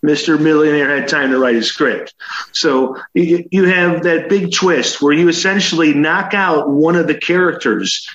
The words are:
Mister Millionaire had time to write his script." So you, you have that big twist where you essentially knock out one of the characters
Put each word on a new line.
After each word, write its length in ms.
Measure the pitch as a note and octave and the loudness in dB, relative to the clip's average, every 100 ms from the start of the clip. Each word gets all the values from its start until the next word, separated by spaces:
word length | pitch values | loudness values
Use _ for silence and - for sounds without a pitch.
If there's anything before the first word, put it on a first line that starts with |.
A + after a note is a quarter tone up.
Mister 380 | D3+ D3 - D#3 | 0 0 0 0
Millionaire 600 | D#3 D3+ D3+ D3 C#3 C#3+ | 2 2 2 2 0 -2
had 80 | B2+ | -2
time 220 | D#3 C3+ | -2 0
to 80 | C3 | 0
write 160 | B2+ | 2
his 160 | A#2 A2 | 0 -2
script." 460 | - C#3+ G2+ - - - - - | -2 -2 -2 -8 -16 -14 -12 -10
So 460 | - D#3+ C3 C3 C3+ - | -4 0 0 -2 -4 -6
you, 340 | - F3 F3 E3+ | -2 0 0 0
you 140 | F#3 F#3 | 0 2
have 380 | F#3 F3 E3+ | 2 0 0
that 240 | F3 D#3+ - | 0 -2 0
big 240 | G3 F3 | 0 0
twist 520 | - F#3 D#3 A#2+ - | 0 0 0 -2 0
where 100 | C#3+ | 0
you 160 | D3 E3+ | 4 2
essentially 640 | E3 F#3+ G3 F#3+ E3 D#3+ | 2 0 0 0 0 2
knock 400 | C#3+ D#3 F3 F#3+ | 2 2 0 -2
out 340 | G#3 F#3+ D#3 C#3+ | -2 0 0 0
one 280 | C#3 D#3 F3 | 2 2 2
of 100 | D3+ | 0
the 100 | D#3 | -2
characters 960 | - F3 F3+ E3 - G2+ F#2+ - - | 0 2 2 0 -2 -2 -2 -6 -10